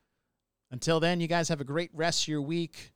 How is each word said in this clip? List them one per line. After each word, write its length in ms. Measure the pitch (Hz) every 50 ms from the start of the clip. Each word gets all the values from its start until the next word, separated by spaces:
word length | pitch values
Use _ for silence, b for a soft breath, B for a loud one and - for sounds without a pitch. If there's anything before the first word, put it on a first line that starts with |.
| _ _ _ _ _ _ _ _ _ _ _ _ _ _
Until 300 | 131 123 - 160 165 160
then, 200 | 160 170 180 175
you 60 | 170
guys 220 | 151 170 170 165 143
have 140 | 165 143 139
a 20 |
great 260 | 131 139 165 175 - -
rest 300 | 151 160 170 156 - -
of 40 | -
your 140 | 151 151 139
week. 500 | 143 165 170 170 156 - - - - _